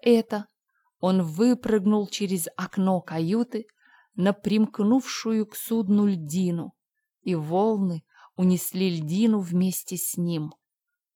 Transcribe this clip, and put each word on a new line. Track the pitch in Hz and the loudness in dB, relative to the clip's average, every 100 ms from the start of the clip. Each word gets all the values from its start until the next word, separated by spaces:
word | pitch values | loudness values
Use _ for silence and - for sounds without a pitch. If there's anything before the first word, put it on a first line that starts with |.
это, | 240 226 220 208 - _ _ _ _ - | 4 4 4 -6 -8 _ _ _ _ -4
он | 185 190 | 0 2
выпрыгнул | 165 156 240 247 214 214 196 214 196 | 0 2 2 2 2 2 2 0 0
через | - 196 190 - - | -4 -4 -4 -6 -10
окно | 185 - 190 185 | -8 0 0 0
каюты | - 160 165 220 240 220 - _ _ _ _ | -2 -4 -2 0 -2 -6 -12 _ _ _ _
на | - 190 | -2 -2
примкнувшую | 202 - 214 214 - 208 262 - - 226 220 214 | 0 0 2 2 2 2 2 0 -6 -2 -2 -2
к | - | -6
судну | - 226 196 208 202 | -4 -2 2 2 2
льдину, | 180 147 175 180 170 - - _ _ _ _ | 0 -4 -2 -2 -2 -6 -14 _ _ _ _
и | - | -6
волны | 170 151 180 220 214 190 165 - _ - - | -4 -2 0 0 0 -2 -4 -10 _ -14 0
унесли | 185 180 - 180 190 165 | 2 2 -2 -2 -2 -2
льдину | 151 185 226 214 | -2 2 2 2
вместе | 175 175 185 - - 180 | 0 0 0 -2 -8 -8
с | - - | -6 -4
ним | 170 165 156 - _ _ _ _ _ | -4 -4 -6 -12 _ _ _ _ _